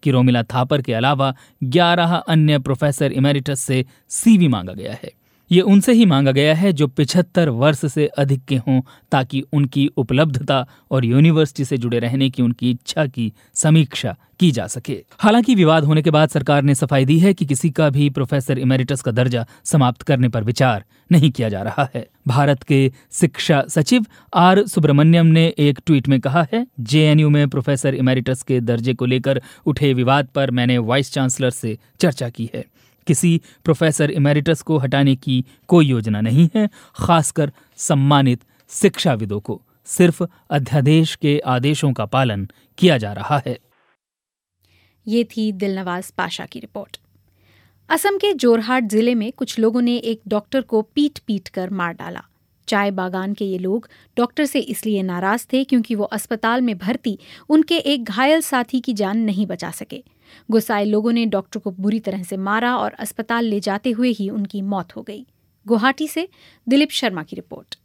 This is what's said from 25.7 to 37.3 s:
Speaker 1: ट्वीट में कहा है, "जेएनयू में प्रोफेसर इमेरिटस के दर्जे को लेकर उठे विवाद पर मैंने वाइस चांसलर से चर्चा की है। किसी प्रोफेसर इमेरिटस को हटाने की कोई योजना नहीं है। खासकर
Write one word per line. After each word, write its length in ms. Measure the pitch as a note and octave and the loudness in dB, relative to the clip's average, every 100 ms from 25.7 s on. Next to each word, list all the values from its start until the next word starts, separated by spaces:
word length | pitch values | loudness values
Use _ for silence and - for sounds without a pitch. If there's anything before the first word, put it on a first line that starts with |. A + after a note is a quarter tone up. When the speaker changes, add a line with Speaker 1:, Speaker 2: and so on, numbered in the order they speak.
| C#3 - | 0 0
Speaker 1:
ट्वीट 220 | D3 C3 | 0 2
में 120 | C3+ | 0
कहा 280 | C3 D#3 D#3+ | 2 0 0
है, 140 | A3+ B3 - | -2 -6 -10
"जेएनयू 500 | A2+ D3+ D3+ D3+ D3+ | -2 2 4 4 4
में 200 | D3 C#3+ | 4 2
प्रोफेसर 460 | C#3 C3 C#3 D3 - | -2 -2 -2 -2 0
इमेरिटस 480 | C3 C3 B2 B2+ | 0 0 -2 -4
के 160 | - C3 | -2 -2
दर्जे 340 | A2+ A#2 A#2+ | 0 -2 -2
को 120 | A#2+ B2 | -2 0
लेकर 360 | B2+ C3 C3+ - - - | -2 0 -2 -4 -8 -4
उठे 280 | C#3+ C#3+ | 0 0
विवाद 340 | B2+ B2 C#3 C3+ | 2 2 2 0
पर 240 | - C3+ | -2 -2
मैंने 260 | B2 B2 B2 | 0 0 0
वाइस 360 | A2 C3 C3+ | 0 -2 -2
चांसलर 360 | - C3 B2+ C3 | -2 -4 -2 -4
से 280 | B2 A#2 G#2+ _ _ | -4 -8 -10 _ _
चर्चा 300 | - C3 A#2+ | -2 -2 -8
की 220 | - A2+ - | -8 -10 -10
है। 100 | A#2+ _ _ _ - | -14 _ _ _ -2
किसी 340 | D3+ F3 E3 _ _ | 0 2 0 _ _
प्रोफेसर 480 | - D3+ D#3+ - D3 | -2 0 0 0 -2
इमेरिटस 500 | D#3+ C#3+ D3 D3 D#3 | 0 0 0 0 -4
को 160 | - D#3 | 0 -2
हटाने 380 | C3 C#3 C#3 C3 | 0 0 2 0
की 300 | - B2+ B2+ _ _ | 0 -4 -4 _ _
कोई 200 | F3 D3+ | 4 4
योजना 340 | B2 A2 G#2 | 2 -2 -2
नहीं 280 | A2 B2+ E3+ A3+ | 0 4 4 2
है। 140 | G#3 _ - - | -2 _ -20 -6
खासकर 560 | - E3+ D3+ | 2 2 2